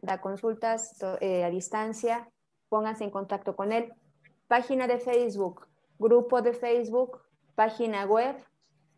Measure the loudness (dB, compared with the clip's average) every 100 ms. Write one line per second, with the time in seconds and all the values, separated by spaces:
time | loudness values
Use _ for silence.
0 | -6 -6 -6 -4 -4 -2 -2 -2 -6 -8
1 | -6 -4 0 0 0 -2 -4 -4 -4 -4
2 | -2 -2 -6 _ _ _ _ -2 -2 -4
3 | -6 -6 -6 -6 -4 -4 -2 -2 -4 -12
4 | _ _ _ _ _ 0 2 -2 0 -2
5 | 2 2 2 0 -4 -4 -20 _ _ _
6 | 6 6 6 2 2 0 0 0 2 0
7 | -2 -6 _ _ _ 2 2 2 -2 -2
8 | 2 4 2 -4 -16 _ _ _ _